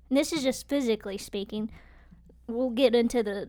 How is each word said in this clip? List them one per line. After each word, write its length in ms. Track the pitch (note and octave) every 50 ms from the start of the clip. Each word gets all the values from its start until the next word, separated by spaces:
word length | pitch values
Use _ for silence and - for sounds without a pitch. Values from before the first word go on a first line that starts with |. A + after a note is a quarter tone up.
| - -
and 100 | B3+ C#4
this 140 | D#4 -
is 100 | E4+ D4+
just 260 | B3+ C4+ B3 - - -
physically 500 | C#4+ C#4+ C4 A#3 A3 G#3+ - G3+ G3 G3+
speaking. 520 | - - - G3+ G3 - G#3+ G#3+ G#3+ G#3+ - - - - - - - - - - - - - - - -
We'll 220 | A3+ A#3+ C4 B3+
get 260 | A3+ A#3+ C#4 A#3 A3+
into 260 | A#3+ A#3 A#3 - A#3+
the, 260 | G#3+ G#3 G3 G3+ F3